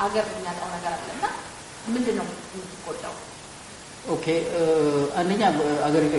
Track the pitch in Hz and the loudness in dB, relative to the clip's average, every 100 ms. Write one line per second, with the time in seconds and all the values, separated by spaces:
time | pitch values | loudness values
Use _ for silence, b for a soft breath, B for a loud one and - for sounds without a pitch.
0 | 202 214 214 185 180 180 180 170 170 165 | 0 0 -2 -2 -6 -6 -6 -6 -4 -4
1 | - 247 392 - - - - - 220 247 | -6 -4 -4 -4 -10 -14 -16 -12 -4 0
2 | 226 202 175 180 - 190 180 - - - | 2 0 -2 -8 -10 -12 -12 -12 -8 -8
3 | - - - - - - - - - - | -8 -10 -14 -16 -16 -16 -16 -16 -16 -12
4 | 254 160 160 165 165 170 160 160 147 143 | -4 -2 2 2 2 2 4 6 6 4
5 | 143 180 175 208 202 151 151 147 147 156 | 2 2 2 4 4 4 2 2 4 6
6 | 151 | 6